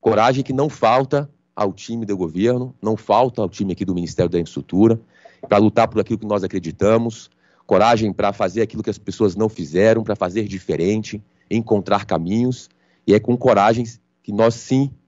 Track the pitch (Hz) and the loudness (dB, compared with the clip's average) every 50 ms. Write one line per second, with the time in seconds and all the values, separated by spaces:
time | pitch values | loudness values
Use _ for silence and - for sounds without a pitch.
0 | - 113 107 101 110 123 131 131 131 - 131 131 143 156 - - - 110 117 131 | 0 2 2 4 4 2 2 0 -2 -4 -2 -2 -2 -2 -2 0 2 2 4 2
1 | 135 131 - 143 147 143 _ _ _ _ _ - 104 101 90 - - - 113 117 | 2 0 -2 -2 -2 -4 _ _ _ _ _ -4 -4 -4 -4 -6 -10 -8 -8 -6
2 | 113 101 101 92 90 80 78 90 101 117 123 123 127 131 127 _ - 107 110 104 | -4 -4 -4 -4 -4 -4 -2 -2 0 0 0 0 -4 -8 -12 _ -4 -4 -4 -4
3 | - - 104 110 127 127 110 - 104 90 - - 104 98 87 - 101 92 92 87 | 0 0 2 2 2 0 0 -4 -4 -4 -4 -4 -4 -4 -4 -4 -4 -4 -4 -4
4 | 87 82 78 - 90 87 85 85 82 78 - - 69 _ - 92 107 113 113 113 | -4 -6 -2 -2 -2 0 0 -2 -4 -4 -8 -12 -10 _ 2 4 4 4 4 2
5 | - _ _ _ _ - _ _ - - 104 101 107 107 - - 113 113 - 107 | -4 _ _ _ _ -20 _ _ -2 0 2 4 4 4 4 2 0 2 0 -2
6 | 104 - 117 101 - 104 104 104 92 92 - 98 85 82 80 - 95 101 113 113 | -2 -2 -4 -6 -4 -4 -4 -2 -4 -4 -6 -6 -8 -8 -6 -2 0 2 2 2
7 | 117 117 110 - - _ _ _ _ _ _ _ _ - 104 92 104 113 120 110 | 0 -2 -8 -10 -20 _ _ _ _ _ _ _ _ 0 2 4 6 4 4 4
8 | 110 104 92 - 104 101 101 - 107 92 87 113 113 - - 110 107 - 101 - | 2 -2 -2 -2 -2 -4 -2 -2 -4 -4 0 -2 -4 -2 -4 -8 -6 -6 -6 -8
9 | - - 95 - 113 101 87 95 110 110 110 - 87 71 76 90 101 110 113 113 | -8 -12 -4 0 0 0 0 0 -2 -2 -2 -4 -10 -2 0 2 4 4 4 2
10 | 110 104 104 - 98 90 90 110 107 101 95 95 - - 82 73 82 95 104 110 | 0 -4 -4 -4 -4 -4 -2 -4 -4 -4 -8 -10 -6 -6 -4 -2 0 0 0 -2
11 | 107 - - 104 104 _ _ _ _ _ - 113 113 117 113 101 92 - 101 101 | -4 -8 -12 -14 -14 _ _ _ _ _ -4 -4 0 0 -2 -2 0 0 -2 -2
12 | 101 - - 80 82 87 101 113 120 127 127 123 - _ _ _ _ _ _ _ | 0 -2 -4 -4 -2 -2 -2 0 0 0 -2 -6 -10 _ _ _ _ _ _ _
13 | _ - 98 110 110 117 120 123 123 127 113 101 98 107 117 117 120 113 - - | _ 2 2 2 4 0 -2 2 4 4 4 6 6 4 4 2 -2 -6 -8 -18
14 | _ _ _ _ _ - 104 101 110 117 117 - - - - 131 143 139 - _ | _ _ _ _ _ -10 0 2 2 2 2 0 -4 -2 0 0 0 0 -4 _
15 | _ | _